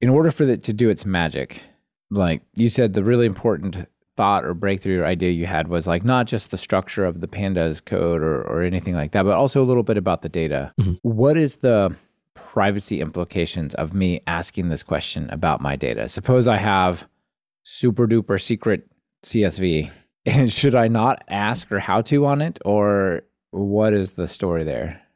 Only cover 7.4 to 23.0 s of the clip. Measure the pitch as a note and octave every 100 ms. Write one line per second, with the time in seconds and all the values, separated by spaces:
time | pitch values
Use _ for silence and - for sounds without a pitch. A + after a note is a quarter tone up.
7.4 | G2 F2+ E2 D#2 - F#2 E2+ E2+ D#2 D2
8.4 | G1+ D2 F2+ F2+ E2 F2 D2+ G2+ F#2+ F#2
9.4 | C3+ C#3 B2+ B2 A2 G#2 F#2 E2+ - E2+
10.4 | D#2+ C#2 C#2 - G2 F2 A#2 A2 C3+ D#3
11.4 | D3 - C3 A2 G2 F2+ _ _ _ -
12.4 | - - G2+ C#3+ - C2+ D#2 F2 F2 F#2+
13.4 | E2 - D2+ - D#2+ F#2+ F#2 F2 - E2+
14.4 | E2 - F2 E2 - D#2+ - - D2 D2+
15.4 | E2 D2 C#2 C#2 C2+ A1 A1 - G2+ B2+
16.4 | A#2+ G#2+ G#2 F#2+ F#2 F2 - _ _ _
17.4 | _ _ - - B2+ G#2 A#2 A2+ - G2
18.4 | - A2+ A2+ G2 - _ _ _ - A2+
19.4 | G2 E2+ F#2 D#2 D2+ - _ _ - C#3
20.4 | B2+ - C#3 B2 A2+ A#2 A#2 C3+ - G2
21.4 | G#2 A#2 - G2+ F#2 G2 A#2 D3 C#3+ C#3
22.4 | D#3+ - - G#2 G#2 G2+